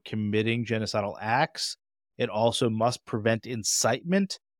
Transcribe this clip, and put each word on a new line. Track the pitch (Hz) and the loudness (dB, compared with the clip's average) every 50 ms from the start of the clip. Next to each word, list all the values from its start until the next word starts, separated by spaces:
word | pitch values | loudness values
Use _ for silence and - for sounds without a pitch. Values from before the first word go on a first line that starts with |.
| - | -10
committing | - 113 110 107 104 104 107 110 113 117 120 113 | -8 -6 -4 -2 0 0 2 2 2 0 -2 0
genocidal | 107 113 110 107 - - 107 98 101 - - | -2 -2 -2 -2 0 -2 -2 -2 -2 -4 -6
acts. | 101 110 117 135 160 - - - - - - _ _ _ _ _ _ _ _ | -2 0 2 2 2 0 -2 -6 -8 -8 -8 _ _ _ _ _ _ _ _
It | - 123 110 | -4 -2 -2
also | 98 107 117 117 - - 131 117 | 2 2 2 2 4 2 0 0
must | 110 110 113 123 120 - _ | 2 2 0 0 0 -2 _
prevent | - - 110 104 113 113 110 - | -6 -4 0 2 2 2 0 -2
incitement | 117 127 113 101 - - - - 113 127 - - 170 185 196 196 190 - - _ _ _ _ | -6 -8 -6 -2 -2 0 2 2 2 2 0 0 0 2 2 2 0 -4 -10 _ _ _ _